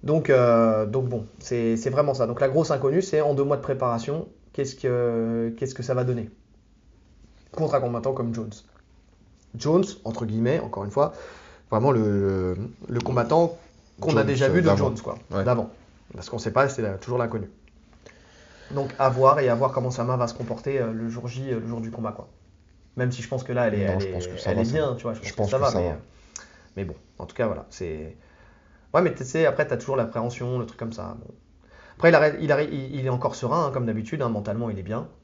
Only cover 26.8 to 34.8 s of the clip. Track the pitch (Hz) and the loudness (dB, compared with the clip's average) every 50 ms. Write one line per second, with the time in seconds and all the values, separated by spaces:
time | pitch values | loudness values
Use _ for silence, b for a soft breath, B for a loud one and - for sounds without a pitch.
26.8 | 98 87 - - - - _ _ - - - - 120 110 95 73 - - - - | -8 -8 -10 -14 -16 -20 _ _ -14 -14 -4 -2 -2 -2 -2 -6 -10 -16 -12 -10
27.8 | 92 85 78 76 78 80 - b b b b b b b b b b b b b | -8 -8 -8 -8 -10 -12 -14 b b b b b b b b b b b b b
28.8 | b b - 156 185 170 - - 131 - - 160 160 143 131 - 151 123 127 117 | b b 2 2 2 2 0 -4 -10 -4 0 2 2 2 4 2 0 0 0 -4
29.8 | - - 135 131 117 110 - 117 113 120 120 - 127 123 127 123 117 113 - - | -2 -2 -2 0 -2 -2 -2 -4 -4 -4 -6 -6 -6 -4 -4 -4 -4 -6 -8 -10
30.8 | 117 117 - 90 92 90 90 - - - - - _ _ _ _ B B B B | -10 -10 -8 -8 -10 -10 -12 -14 -16 -18 -20 -20 _ _ _ _ B B B B
31.8 | B B B B - 165 170 151 147 151 143 - 160 147 147 139 151 147 - 143 | B B B B 6 8 8 8 6 6 2 2 0 2 2 2 2 0 -2 -6
32.8 | 135 131 135 143 131 131 123 123 - 135 131 - - 120 135 165 165 139 127 131 | -6 -6 -6 -4 -2 -2 -2 0 -2 -2 -4 -2 -2 0 0 0 0 0 -2 -2
33.8 | 123 113 107 110 104 - - 156 135 120 113 104 101 107 104 110 117 117 104 98 | -2 -2 -2 -4 -4 -6 -4 -2 -2 -2 -2 -2 -4 -4 -4 -4 -4 -4 -4 -6